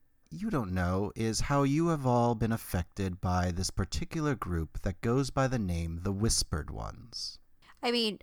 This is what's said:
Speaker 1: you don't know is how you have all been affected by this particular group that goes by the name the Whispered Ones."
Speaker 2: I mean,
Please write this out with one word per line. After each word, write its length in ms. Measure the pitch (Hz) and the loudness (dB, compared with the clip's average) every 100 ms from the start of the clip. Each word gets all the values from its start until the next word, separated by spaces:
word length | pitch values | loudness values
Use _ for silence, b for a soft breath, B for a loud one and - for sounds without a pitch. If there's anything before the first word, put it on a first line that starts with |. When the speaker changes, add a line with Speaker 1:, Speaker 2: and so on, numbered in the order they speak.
| _ _ - | _ _ -16
Speaker 1:
you 200 | 156 220 | -8 -2
don't 220 | 175 98 | -2 0
know 400 | 92 90 95 104 - | 0 2 2 0 0
is 240 | 113 107 | -2 0
how 220 | - 143 | 2 4
you 260 | 139 143 170 | 4 4 2
have 180 | 160 127 | 2 2
all 280 | 120 120 | 4 4
been 180 | 113 117 | 2 2
affected 680 | 113 - 95 87 - 95 90 | 0 -2 -2 -2 -2 -4 -2
by 300 | 95 90 90 | 0 2 2
this 200 | 87 92 | 0 -2
particular 640 | - 92 - - 165 151 | -2 -2 -2 -4 -2 0
group 480 | 135 - 85 80 - | 0 -2 -2 -2 -4
that 180 | 101 90 | -4 -2
goes 300 | 117 127 131 | 0 2 0
by 160 | 135 135 | 0 0
the 100 | 123 | 0
name 420 | 98 85 85 82 | 0 -2 -2 -4
the 100 | 95 | -2
Whispered 580 | 98 113 - - 78 73 | 0 2 2 0 -2 -4
Ones." 680 | - 53 - 62 - - - - - b b | -8 -8 -10 -14 -10 -10 -12 -20 -20 b b
Speaker 2:
I 80 | 247 | -2
mean, 300 | 240 226 185 | 0 0 -2